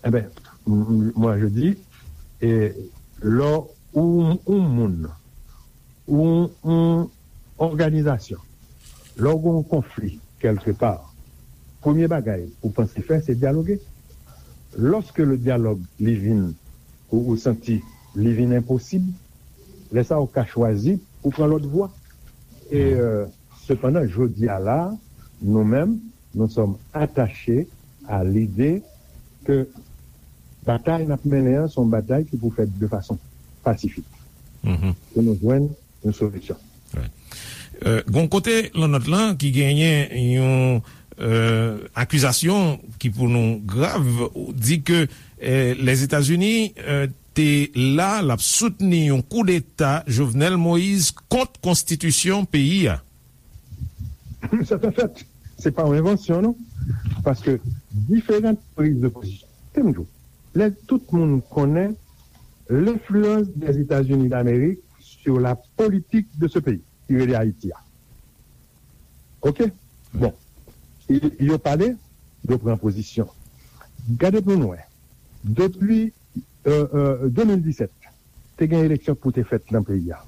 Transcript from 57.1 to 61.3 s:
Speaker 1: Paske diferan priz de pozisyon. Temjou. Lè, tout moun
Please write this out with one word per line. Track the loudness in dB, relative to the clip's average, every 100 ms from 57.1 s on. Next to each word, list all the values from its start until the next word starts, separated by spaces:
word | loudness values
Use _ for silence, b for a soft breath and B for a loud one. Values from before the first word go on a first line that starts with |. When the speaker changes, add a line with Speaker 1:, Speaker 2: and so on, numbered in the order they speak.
| -4
Speaker 1:
Paske | -2 -2 -2 -2 -4 -8 -6 -4 0
diferan | 0 2 0 2 0 -4 -2
priz | 0 2
de | 0
pozisyon. | -4 -12 -12 -18 _ -6
Temjou. | 0 0 0 -8 -16 -20 _ -6
Lè, | 0 0 -2 -2
tout | -2 0 0
moun | 2